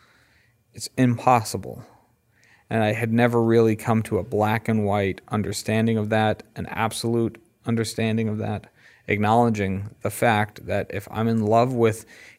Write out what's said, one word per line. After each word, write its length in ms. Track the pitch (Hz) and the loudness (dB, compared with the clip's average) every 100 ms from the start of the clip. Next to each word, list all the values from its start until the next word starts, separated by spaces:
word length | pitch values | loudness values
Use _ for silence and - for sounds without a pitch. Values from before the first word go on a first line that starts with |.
| _ _ _ _ _ _ _ | _ _ _ _ _ _ _
It's 160 | - - - | -16 -8 0
impossible. 840 | 127 117 - 123 104 107 92 - - _ _ _ _ _ _ _ - | 2 2 2 2 0 -8 -10 -14 -18 _ _ _ _ _ _ _ -6
And 140 | 113 | 0
I 100 | 107 | 0
had 180 | 110 117 | 0 0
never 280 | 113 120 117 | 2 4 4
really 320 | 113 117 113 107 | 4 6 4 2
come 260 | - 110 | 0 0
to 140 | 107 101 | 0 -4
a 60 | |
black 440 | - 104 107 110 - | -2 -2 0 0 0
and 180 | 110 101 | 0 0
white 360 | 104 98 90 - | 0 0 -4 -6
understanding 680 | 110 101 104 - 110 113 113 | -4 -4 -6 -2 0 2 0
of 120 | 107 | 0
that, 340 | 110 107 107 - - | 2 2 0 -8 -12
an 100 | 87 | -8
absolute 720 | - 113 - 117 117 113 - _ _ - | -4 -4 -2 -2 0 -2 -4 _ _ -4
understanding 600 | 117 110 - 110 110 110 | -2 -2 -4 -2 -2 -2
of 120 | 107 | -4
that, 280 | 107 104 - _ - _ - | -6 -8 -10 _ -20 _ -4
acknowledging 840 | 104 104 113 120 107 98 95 101 - | 0 2 4 4 2 -2 -4 -8 -8
the 80 | 110 | -8
fact 560 | - 120 107 107 - - | 0 0 2 -2 -8 -6
that 220 | 98 - | -6 -4
if 160 | 101 - | -10 -8
I'm 160 | 107 113 | -4 -2
in 180 | 113 104 | 0 2
love 280 | 113 127 | 2 2
with 320 | 123 113 104 - - - | 2 2 0 -10 -20 -20